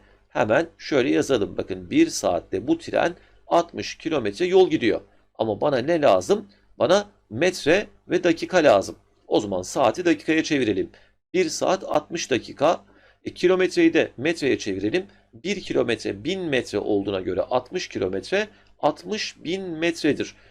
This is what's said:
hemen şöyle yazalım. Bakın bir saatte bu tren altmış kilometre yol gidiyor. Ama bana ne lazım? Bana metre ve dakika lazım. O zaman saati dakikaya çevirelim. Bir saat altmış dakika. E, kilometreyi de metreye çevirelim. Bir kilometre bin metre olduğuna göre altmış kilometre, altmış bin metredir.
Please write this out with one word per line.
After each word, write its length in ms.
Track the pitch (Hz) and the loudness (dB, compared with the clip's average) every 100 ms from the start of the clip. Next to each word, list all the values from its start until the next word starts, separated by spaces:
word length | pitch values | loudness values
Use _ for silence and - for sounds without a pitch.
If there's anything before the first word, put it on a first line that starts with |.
| _ _ _ | _ _ _
hemen 380 | - 110 123 165 - | -2 2 2 0 -8
şöyle 320 | - 147 131 | -2 0 2
yazalım. 480 | 160 139 123 92 - | 0 0 0 -2 -6
Bakın 320 | - 92 87 | -8 -10 -2
bir 180 | 127 165 | 2 2
saatte 600 | - 98 85 - 95 123 | 2 0 0 -2 -6 -2
bu 100 | 165 | -4
tren 380 | - 107 147 175 _ _ - | -2 0 0 -4 _ _ 0
altmış 480 | 165 170 - 101 - | 0 2 -4 -10 -8
kilometre 500 | - 156 107 101 180 | -4 -2 -2 -2 2
yol 240 | 190 180 | 4 4
gidiyor. 320 | 147 113 87 - _ _ - | 4 0 0 -4 _ _ -4
Ama 240 | 113 101 | -2 -2
bana 160 | 143 131 | 0 0
ne 240 | 131 170 | 0 2
lazım? 460 | 135 95 92 208 - _ _ - | 4 4 4 -2 -2 _ _ -2
Bana 300 | 120 196 202 _ _ | 2 2 0 _ _
metre 580 | 110 175 - - 185 - _ - | -2 -2 0 2 2 0 _ -4
ve 140 | 170 | 0
dakika 340 | 170 165 165 185 | 2 0 0 4
lazım. 380 | 151 101 90 - _ _ - | 6 6 2 -8 _ _ -2
O 120 | 165 | -2
zaman 220 | 104 92 | 0 -4
saati 440 | 90 165 123 117 175 | -4 0 0 2 0
dakikaya 380 | 160 - 160 | 0 0 0
çevirelim. 460 | 160 147 110 95 85 - _ _ _ | 0 0 0 0 -4 -10 _ _ _
Bir 160 | 185 160 | -2 -2
saat 340 | - - 190 | 0 0 -2
altmış 480 | - - - 170 - | -2 -4 -2 -8 -4
dakika. 500 | 113 - - 147 185 _ _ _ _ | -4 -4 0 0 0 _ _ _ _
E, 100 | - | -14
kilometreyi 600 | - 180 185 180 180 165 | 0 2 2 2 4 4
de 180 | 165 117 - | 4 0 -2
metreye 400 | 143 165 139 104 | -4 -2 0 0
çevirelim. 480 | 107 95 101 165 196 _ _ | -2 -4 -2 -2 -4 _ _
Bir 280 | 117 170 202 | -10 -6 -6
kilometre 640 | - 135 120 117 104 101 | -2 -2 0 -2 -6 -6
bin 180 | 120 190 | -6 -6
metre 380 | 175 131 - 104 | -2 -4 -2 -4
olduğuna 420 | - 104 98 98 | 0 0 -2 -4
göre 200 | 92 90 | -4 -4
altmış 460 | 87 123 - 180 - | -2 -2 -4 -8 -8
kilometre, 600 | 107 98 95 92 196 214 - _ _ | -4 -4 -4 -2 -2 -4 -10 _ _
altmış 640 | - - 175 208 - - | -2 -2 -6 -8 -8 -10
bin 180 | - 190 | -8 -8
metredir. 720 | 190 156 170 165 156 - 104 - - | -6 -4 -2 0 0 0 -4 -12 -20